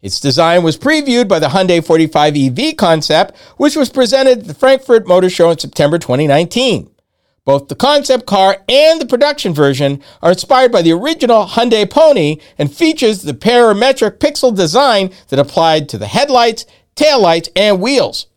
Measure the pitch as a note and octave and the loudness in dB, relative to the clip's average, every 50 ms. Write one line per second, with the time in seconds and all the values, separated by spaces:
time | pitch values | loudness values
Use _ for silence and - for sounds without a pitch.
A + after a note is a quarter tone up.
0 | _ G2 - - - D3 C3 D3+ E3+ E3 E3+ F3+ F3 E3 D#3 - - C4 D#4 D#4 | _ -8 -10 -6 -4 -4 0 0 2 2 2 2 2 0 -2 -2 -2 -2 -2 -2
1 | D4 C#4 A#3+ A#3+ B3 G3 G3 E3 D#3 C#3+ C3 G3 F#3+ F3+ F3 E3+ D#3+ - E3+ D#3+ | -2 -2 0 0 0 0 0 0 0 -2 0 -2 0 2 0 0 2 0 2 2
2 | D#3+ D#3 D#3+ D#3 D3 D#3 D3 D3 C3+ C3+ B2 C3+ A#3+ D#4 D#4 - - F3 E3 D#3+ | 2 0 0 0 0 2 0 0 -2 -2 -2 -2 -4 -4 -2 -2 0 0 0 0
3 | D3 - D#3 D#3 F#3+ - - _ - - _ _ - D4 D4 D#4+ C#4 A3 - C4 | 0 -2 0 0 0 -2 -6 _ -20 -20 _ _ -2 -2 0 0 -4 -4 0 -2
4 | B3+ A3+ A3 C4+ C4+ C4 B3+ A3+ G3+ F#3 D3 _ - C4 C4+ C4 C4 - B3 A3+ | -2 0 0 0 2 2 2 0 -2 -14 -10 _ 0 2 2 0 0 2 0 0
5 | G3 F#3 F3+ F3+ F#3 F#3 F3+ - F3 E3+ E3 D3+ - - - - E3 C#3+ D#3 E3+ | 2 2 0 2 2 0 0 2 2 2 2 -2 -6 -14 -4 -2 -2 0 0 -2
6 | - - B2 C3 D#3 D3+ C#3 D3 F3 F3 - A#3+ B3+ C4 G#3 A#2+ D#2 _ _ _ | -4 -2 -2 -2 0 0 0 0 0 -2 -2 -2 -2 0 -2 -4 -6 _ _ _
7 | _ _ _ _ _ _ _ _ _ - C#3 C#3+ C#3 _ C#3 - - C4 D4 D4 | _ _ _ _ _ _ _ _ _ -2 -2 -2 -2 _ -8 -2 0 0 0 0
8 | C#4+ - C4 B3 - - G3+ G3+ F#3+ F#3+ G3 F#3+ _ - A#3+ C4+ D4+ D#4 E4 E4 | 0 0 -2 -2 -2 -2 0 2 2 2 0 -2 _ -2 2 4 4 4 2 0
9 | C#4+ A#3+ - A#3+ C4+ D4 D4 D4 - G3+ E3 C#3+ D3+ C#3 C#3 B2 D3 C#3 C#3 C#3 | -2 -4 -2 0 0 0 -2 -4 -6 -6 -2 0 0 0 0 0 -2 -4 -4 -6
10 | - - - _ - E3 F#3 F#3 - - C#4 B3+ C4 B3 A#3 G3+ E3+ E3 E3 E3+ | -10 -20 -20 _ 0 0 0 0 0 0 0 2 2 2 2 2 2 2 0 0
11 | G#3+ D4 E4 D#4+ - A#3 A#3+ A3 G#3 E3+ - - A#3 A#3+ A3+ G#3+ G#3 G3 - C#4+ | -2 -6 -4 -4 0 2 2 2 2 0 -2 -2 0 0 0 0 -2 -2 2 2
12 | D#4+ D#4+ C#4+ A#3 D#3+ D3 D3+ D3+ _ - _ _ D3 D3 - - E4+ D#4 D#4+ D#4 | 4 4 4 2 0 -2 -4 -6 _ -20 _ _ -6 -6 -4 -2 -2 -2 -2 0
13 | C4 A3 G#3+ F#3 F#3 D3+ C#3 - - G#3 B3 A#3+ A#3+ A3+ G#3 G3 A3+ C4 C4+ C4+ | -2 -2 -2 -2 -8 -10 -12 -4 -2 0 2 4 4 4 2 2 0 0 0 0
14 | - - - _ - D4+ - - - B3+ A3+ F#3+ F#3+ D#3 D#3 A#3 C#4+ C#4 A#3 G3+ | -2 -4 -4 _ -4 -4 -2 0 -2 -2 0 0 -2 0 0 0 2 2 2 0
15 | G3 F#3 F#3 - _ _ - C3+ C#3+ - - - E3 D#3+ D#3 D#3 D3+ C#3+ - G#2+ | -2 -4 -8 -14 _ _ -2 -2 -2 -2 0 0 0 2 2 0 -2 -6 -10 -12
16 | G#2+ G#2 - G#3 C4+ C#4+ C4+ B3 A#3 A#3 A3+ A3+ - _ _ _ _ _ _ - | -12 -6 -4 -4 -2 0 2 2 2 2 -2 -4 -12 _ _ _ _ _ _ -2
17 | D4+ D#4 D4 C4 G3+ E3+ E3 E3+ E3 - _ F3+ G3+ G#3+ G3+ F#3 F3+ B3 C#4 B3+ | 0 0 2 2 2 2 2 0 -2 -6 _ -2 0 0 0 0 0 -2 0 0
18 | E3+ A#2 - - - _ _ | -2 -2 -4 -10 -14 _ _